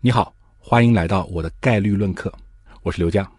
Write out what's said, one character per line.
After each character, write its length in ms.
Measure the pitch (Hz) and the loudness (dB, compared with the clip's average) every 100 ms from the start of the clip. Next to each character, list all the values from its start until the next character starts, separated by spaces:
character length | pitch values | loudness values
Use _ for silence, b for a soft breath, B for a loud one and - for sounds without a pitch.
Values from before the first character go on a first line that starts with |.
你 80 | 123 | 2
好， 240 | 120 92 _ _ _ | 0 -2 _ _ _
欢 280 | - 117 120 | 0 4 4
迎 80 | |
来 140 | 113 85 | 4 2
到 180 | 98 87 | -2 -2
我 160 | 87 | -6
的 100 | 80 - | -8 -4
概 200 | - 107 | -2 0
率 140 | 104 | 0
论 200 | 98 101 | 0 -2
课， 200 | 90 107 - - - b b | -4 -8 -12 -20 -20 b b
我 100 | - | -8
是 60 | - | -2
刘 120 | 85 | 0
佳。 200 | 98 98 | 0 -4